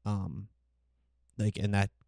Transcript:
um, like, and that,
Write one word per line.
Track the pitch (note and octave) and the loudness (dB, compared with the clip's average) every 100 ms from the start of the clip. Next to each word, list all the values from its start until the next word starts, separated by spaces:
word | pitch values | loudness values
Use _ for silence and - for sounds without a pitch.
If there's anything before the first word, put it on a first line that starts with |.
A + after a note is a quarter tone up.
| G#2 | -4
um, | G2+ F#2+ - G#2 _ _ _ _ _ _ _ _ - | -2 -4 -8 -12 _ _ _ _ _ _ _ _ -2
like, | G#2 - | 0 0
and | G2+ | 2
that, | G2+ G2 - | 2 2 -2